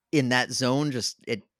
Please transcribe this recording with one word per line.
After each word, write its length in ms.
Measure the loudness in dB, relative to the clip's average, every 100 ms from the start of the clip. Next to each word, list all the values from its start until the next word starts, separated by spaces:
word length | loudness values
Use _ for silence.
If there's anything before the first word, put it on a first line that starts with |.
| _
in 200 | 0 2
that 200 | 2 0
zone, 400 | -2 0 0 0
just, 280 | -4 -6 -8 -8
it, 140 | -8 -8